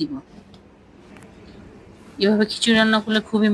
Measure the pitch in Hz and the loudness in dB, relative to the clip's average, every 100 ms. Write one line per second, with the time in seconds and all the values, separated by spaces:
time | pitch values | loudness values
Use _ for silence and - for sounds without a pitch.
0 | 156 135 - - - - - - - - | -6 -10 -16 -20 -20 -20 -20 -20 -20 -20
1 | - - - - - - - - - - | -20 -20 -20 -20 -20 -20 -20 -20 -20 -20
2 | - - 202 208 214 - 233 220 220 220 | -16 -2 0 2 0 -2 0 2 2 0
3 | 214 214 214 214 214 | 0 -4 -2 0 2